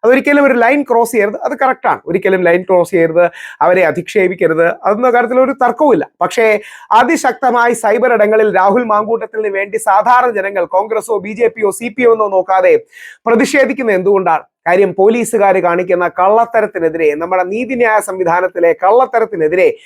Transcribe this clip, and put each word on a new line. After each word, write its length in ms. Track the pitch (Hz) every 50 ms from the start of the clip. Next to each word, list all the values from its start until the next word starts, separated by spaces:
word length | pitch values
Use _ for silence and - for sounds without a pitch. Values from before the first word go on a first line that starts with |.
| -
അതൊരിക്കലും 400 | 226 254 269 262 294 285 285 285
ഒരു 80 | 277 233
ലൈൻ 280 | 240 226 233 285 294
ക്രോസ് 300 | 269 - 240 233 233 226
ചെയ്യരുത്, 240 | - 214 202 208 214
അത് 220 | - - - 294 -
കറക്റ്റാണ്. 420 | 269 262 262 - - 208 151 - -
ഒരിക്കലും 360 | - 170 185 180 196 190 185
ലൈൻ 200 | 180 170 170 180
ക്രോസ് 280 | 180 - 185 180 170 -
ചെയ്യരുത്, 340 | 190 170 165 160 160 170 175 170 - - - - - _
അവരെ 200 | 151 170 180 185 175
അധിക്ഷേപിക്കരുത്, 800 | 156 139 175 160 - - 214 185 185 185 170 190 160 160 160 165
അതൊന്നും 480 | 170 - - - 190 214 214 247 254 226
കാര്യത്തിൽ 260 | 240 240 220 254 254
ഒരു 120 | 262 269
തർക്കവുമില്ല. 560 | 269 - 254 240 240 - 311 285 220 156 - - _ _
പക്ഷേ 400 | 175 180 - 247 226 220 214 208 - - - - - _
അതിശക്തമായി 800 | 208 226 - - 330 262 - 254 - - 277 262 233 240 233 240
സൈബർ 400 | 233 226 - 214 220 240 196 247
ഇടങ്ങളിൽ 440 | 240 220 208 208 220 220 214 214 190
രാഹുൽ 280 | 190 185 202 196 254 247
മാങ്കൂട്ടത്തിന് 640 | 226 208 208 220 214 226 226 220 214 - 220 214 208
വേണ്ടി 280 | 196 190 196 202 208
സാധാരണ 540 | 220 - 220 190 208 214 240 247 247 247 247
ജനങ്ങൾ 340 | 220 202 190 196 202 190 170
കോൺഗ്രസോ 520 | - - 185 208 220 226 220 - - 220 196
ബി 140 | 180 208
ജെ 160 | 220 214 240 226
പിയോ 220 | - 226 214 196
സി 180 | 185 - 226 208
പി 140 | 208 -
എം 100 | 247 233
എന്നോ 160 | 226 220 214 202
നോക്കാതെ 520 | 196 185 185 190 190 190 185 180 160 - - _ - - - - - _ _
പ്രതിഷേധിക്കുന്നത് 720 | 233 226 220 269 - - 277 262 220 262 262 254 220 196
എന്തുകൊണ്ടാണ്? 480 | 185 180 202 202 196 190 170 160 151 - _ _ _ _
കാര്യം 280 | 170 180 190 208 190 -
പോലീസുകാർ 640 | 185 190 214 226 240 226 220 - 208 202 196 185 190
കാണിക്കുന്ന 500 | 170 175 170 175 185 180 180 175 175 170
കള്ളത്തരത്തിനെതിരെ, 1040 | - - 185 196 214 233 233 233 - 226 214 208 - 185 165 160 160 165 160 151 147
നമ്മുടെ 300 | 151 165 180 185 185 180
നീതിന്യായ 560 | 180 202 226 254 233 269 233 240 220 220 214
സംവിധാനത്തിലെ 720 | 196 208 190 185 180 170 170 180 185 185 - 180 170 170
കള്ളത്തരത്തിനെതിരെ 960 | 160 - 180 190 220 247 262 254 - 233 220 220 214 175 156 151 170 185 180 147 - - -